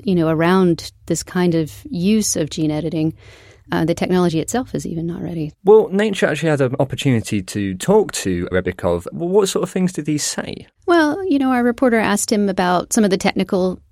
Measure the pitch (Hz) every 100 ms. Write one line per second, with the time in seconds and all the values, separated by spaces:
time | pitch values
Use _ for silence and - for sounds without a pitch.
0 | - 175 160 160 165 190 180 165 - -
1 | - 165 - 185 180 165 151 - - 175
2 | 185 220 208 180 151 - 156 151 160 160
3 | 156 - - - - - - 175 156 170
4 | 185 180 175 160 - 240 262 147 - 165
5 | 165 180 185 170 151 - 190 214 196 190
6 | 214 190 190 147 165 143 131 120 135 127
7 | 139 117 - 107 92 107 98 92 - 208
8 | 196 - 98 87 87 92 92 90 92 87
9 | - - 170 202 190 - 175 185 180 175
10 | 151 147 - - - - - _ - 339
11 | 302 392 381 277 262 254 240 233 254 226
12 | 202 202 - 214 202 190 180 180 - -
13 | 208 190 - - 185 196 185 - _